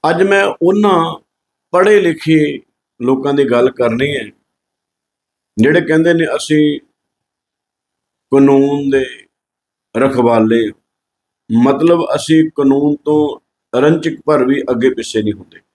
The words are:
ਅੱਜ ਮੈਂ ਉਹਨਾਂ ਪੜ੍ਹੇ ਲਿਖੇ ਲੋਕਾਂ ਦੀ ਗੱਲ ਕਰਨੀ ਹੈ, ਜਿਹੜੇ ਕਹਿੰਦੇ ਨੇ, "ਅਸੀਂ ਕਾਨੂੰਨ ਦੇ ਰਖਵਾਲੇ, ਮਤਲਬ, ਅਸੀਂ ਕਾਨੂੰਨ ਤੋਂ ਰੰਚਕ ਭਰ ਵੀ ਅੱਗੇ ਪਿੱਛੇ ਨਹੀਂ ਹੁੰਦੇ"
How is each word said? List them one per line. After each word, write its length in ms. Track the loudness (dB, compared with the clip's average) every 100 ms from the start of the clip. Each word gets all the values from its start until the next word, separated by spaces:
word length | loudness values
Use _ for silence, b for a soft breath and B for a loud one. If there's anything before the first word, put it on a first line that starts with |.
| -2
ਅੱਜ 120 | 0
ਮੈਂ 220 | 0 0 -2 0
ਉਹਨਾਂ 580 | 0 2 2 0 -2 -8 _ _ _ _ _
ਪੜ੍ਹੇ 300 | 0 4 4
ਲਿਖੇ 580 | 2 -4 0 2 0 -4 _ _ _ _
ਲੋਕਾਂ 320 | -2 -2 -2
ਦੀ 160 | 0 0
ਗੱਲ 200 | 2 0
ਕਰਨੀ 460 | 0 -2 -2 -4 -6
ਹੈ, 80 | -10 _ _ _ _ _ _ _ _ _ _ _ _ 0
ਜਿਹੜੇ 220 | 2 2
ਕਹਿੰਦੇ 340 | 0 0 2
ਨੇ, 100 | 0 -2 -4
"ਅਸੀਂ 440 | -2 0 0 -2 _ _ _ _ _ _ _ _ _ _ _ _ _ _ _
ਕਾਨੂੰਨ 580 | 2 4 4 2 -2 -2
ਦੇ 360 | -2 -4 -12 _ _ _ _ _ _ _ -2
ਰਖਵਾਲੇ, 760 | -2 0 2 2 2 0 -2 -8 _ _ _ _ _ _ -4 0
ਮਤਲਬ, 400 | 0 0 2 0 -2 -6
ਅਸੀਂ 340 | 0 0 0
ਕਾਨੂੰਨ 420 | 0 0 0 0 -4
ਤੋਂ 440 | -2 -2 -2 -6 _ _ _ 0
ਰੰਚਕ 420 | 2 0 -4 -6 -2
ਭਰ 180 | 0
ਵੀ 180 | 0 -2
ਅੱਗੇ 280 | -2 0 0
ਪਿੱਛੇ 320 | -2 -6 -4
ਨਹੀਂ 120 | -4
ਹੁੰਦੇ" 260 | -8 -16 -20 _